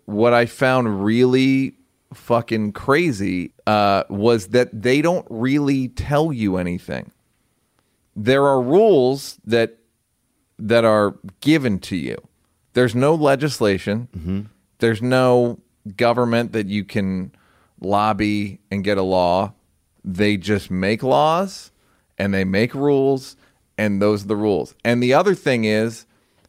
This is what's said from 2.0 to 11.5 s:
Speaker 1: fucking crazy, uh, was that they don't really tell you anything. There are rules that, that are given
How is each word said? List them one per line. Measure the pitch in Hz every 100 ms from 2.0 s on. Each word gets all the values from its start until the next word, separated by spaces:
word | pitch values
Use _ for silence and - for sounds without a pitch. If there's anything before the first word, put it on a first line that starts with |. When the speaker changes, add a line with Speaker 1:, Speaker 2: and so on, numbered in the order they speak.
| _
Speaker 1:
fucking | - - 117 - 113 104
crazy, | - - 147 175 101 98 90 87 - -
uh, | 107 101 98 -
was | 101 113 117 95
that | 120 123 110
they | 117 143
don't | 160 180 -
really | 113 131 143 143 135 127
tell | - - 147 160
you | 123 104 92
anything. | 87 87 - 67 - _ _ _ _ _ _ _ _ _ _ -
There | 107 135 143
are | 135
rules | 123 175 220 156 123 139 - - 107
that, | 117 113 - _ _ _ _ _ _ _ -
that | 107 117 113
are | 107 101 - 95 -
given | 143